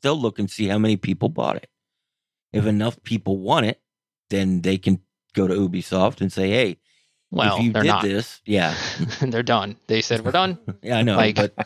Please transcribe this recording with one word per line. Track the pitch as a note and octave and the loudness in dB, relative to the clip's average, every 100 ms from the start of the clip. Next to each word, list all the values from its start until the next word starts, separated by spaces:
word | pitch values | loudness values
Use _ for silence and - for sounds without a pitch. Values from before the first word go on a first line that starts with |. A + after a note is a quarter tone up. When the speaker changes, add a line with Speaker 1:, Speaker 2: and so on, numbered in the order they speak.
Speaker 1:
they'll | C#3 D3+ | -2 0
look | A#2 G#2 | -2 -2
and | G2 | -6
see | - G2+ | -2 -2
how | G#2+ | 2
many | A2 G2+ | 2 2
people | - F2+ A#2+ | 0 -2 -2
bought | - - - | -2 -4 -6
it. | - _ _ _ _ _ _ _ _ | -12 _ _ _ _ _ _ _ _
If | G#2 G#2+ | -2 0
enough | G#2 A#2 - | 0 -2 -6
people | - A2+ F#2+ F#2+ | -6 -4 -2 -4
want | G2 D#3 A2 | 0 0 0
it, | - _ _ _ _ _ | -4 _ _ _ _ _
then | G2 F#2+ F2+ | -2 0 0
they | F#2 F#2+ | 0 0
can | F#2+ F#2 - _ _ | 2 0 -2 _ _
go | - F#2 | 0 2
to | |
Ubisoft | F#2+ F#2+ F2+ - F#2 G2+ - | 2 0 -2 -2 0 0 0
and | F#2+ | -4
say, | - F#2+ | -2 0
"Hey, | A2+ A2 - _ _ _ _ _ | 2 0 -2 _ _ _ _ _
Speaker 2:
Well, | F3+ G#2 G2 | 0 2 4
Speaker 1:
if | |
you | A#2 | 2
Speaker 2:
they're | A2 | 2
Speaker 1:
did | D3+ | 2
Speaker 2:
not. | - | 2
Speaker 1:
this," | G2+ G2 - - - | 0 -2 -4 -12 -2
yeah. | G2+ E2 - - - | 2 2 -2 -8 -6
Speaker 2:
<laughs> | D3+ - | -6 -2
They're | C3 A#2 | -2 -2
done. | B2 A#2 G2+ G#2+ - | 0 0 0 -8 -2
They | A2 | -2
said, | - A2+ | 0 -2
"We're | A#2 | 0
done." | E3+ F#3 F3 | 0 0 -2
Speaker 1:
<laughs> | - F#2+ | -10 -12
Yeah, | A2+ A#2+ | -4 0
I | |
know, | A#2+ A2+ | 2 4
Speaker 2:
Like, | A2 G#2+ | 2 2
Speaker 1:
but | G#2 - | -2 -4